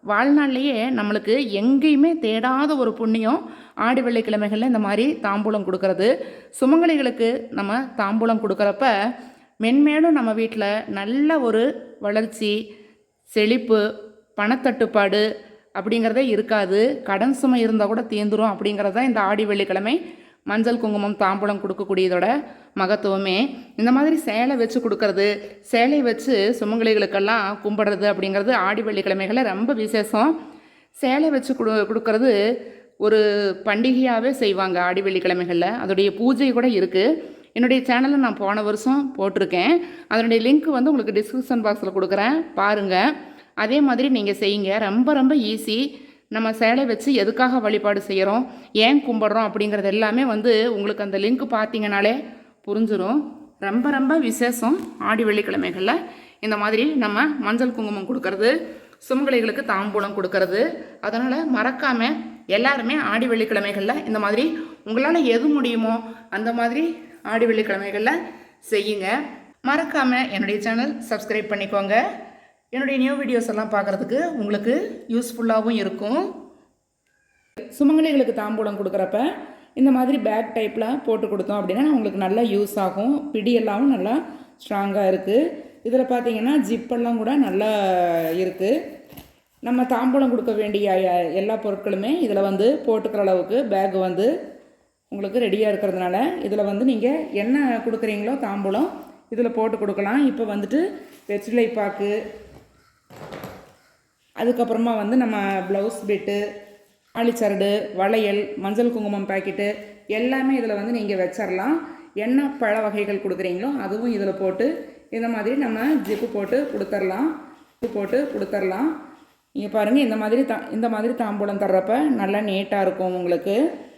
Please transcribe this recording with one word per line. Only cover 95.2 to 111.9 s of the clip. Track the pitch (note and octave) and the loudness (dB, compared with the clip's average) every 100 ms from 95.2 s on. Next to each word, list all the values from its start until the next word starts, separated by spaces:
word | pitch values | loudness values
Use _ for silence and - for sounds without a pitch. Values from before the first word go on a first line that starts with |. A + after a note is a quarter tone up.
| G3 A3+ A3+ | -4 -2 0
ரெடியா | G3+ G#3+ | 2 2
இருக்கிறதுனால | G3 G3+ F#3 F3+ F#3 C#4+ F4+ A#3+ | 2 -2 -2 -2 0 0 -2 -4
இதுல | G#3+ G3+ | -2 0
வந்து | G3+ B3+ | 2 2
நீங்க | A3+ A#3+ D#4 - G3+ | 2 0 0 -2 -4
என்ன | G#3+ C#4 C4+ A3+ A3+ | 0 2 2 0 -2
கொடுக்குறீங்களோ | A3 A3 G#3 G#3 C4+ A#3 | -2 -2 -2 -4 -4 -4
தாம்பூலம் | G3 G3 G3+ E4+ - - - _ A3+ | -4 -2 0 -2 -4 -18 -20 _ -2
இதுல | A#3 A#3+ | -2 0
போட்டு | A3 A3 | -2 -2
கொடுக்கலாம். | G#3 G3 G3+ B3+ C#4 | -4 -2 0 2 2
இப்ப | A#3 G#3+ G3+ | 0 -4 -4
வந்துட்டு | G3+ C#4+ F#4+ - - - - | -2 0 0 -6 -18 -20 -6
வெற்றிலை | G3+ G#3+ A#3+ A3+ A#3 | -6 -2 0 0 0
பாக்கு, | G3+ - G3+ G#3 - - - - _ _ _ _ _ - - - - - - _ _ _ _ _ _ - | -4 -4 -4 -4 -6 -16 -20 -20 _ _ _ _ _ -20 -16 -16 -16 -18 -20 _ _ _ _ _ _ -4
அதுக்கப்புறமா | A#3 A#3+ A#3 A3 A#3 A3 | -2 0 0 0 0 0
வந்து | G#3 C4 | 0 2
நம்ம | A#3+ G#3+ G3 F#3+ F3+ | 2 0 -2 -2 -2
பிளவுஸ் | G3 G#3+ A#3 G3+ | -2 -2 -6 -4
பிட்டு, | G3+ - G3+ G#3 - - - _ _ _ - | -4 -2 -4 -6 -10 -20 -20 _ _ _ -2
தாலிச்சரடு, | A#3+ A#3+ G#3+ F#3+ G3 G3+ - F3+ | -2 0 0 2 0 0 -2 -2
வளையல், | G3 A3 G#3 G3+ G3+ - | 2 2 2 0 -4 -6
மஞ்சள் | G3 G#3 A#3+ A#3 | -4 0 0 0
குங்குமம் | G#3 G3+ G3 | -4 -4 -2
பாக்கெட்டு | G3 F#3+ F#3+ G3+ G#3+ - - - G#3+ | -4 -4 -4 -4 -4 -12 -20 -6 -2
எல்லாமே | B3 C4+ C4 C4+ | 0 0 0 0
இதுல | A3+ G3+ | 0 -2
வந்து | G#3+ A#3+ | -2 -4
நீங்க | G#3 F#3+ | -2 -2
வச்சிரலாம். | F3+ G3+ G3 F#3 A3 E4 - | -2 -2 -4 -2 0 -2 -4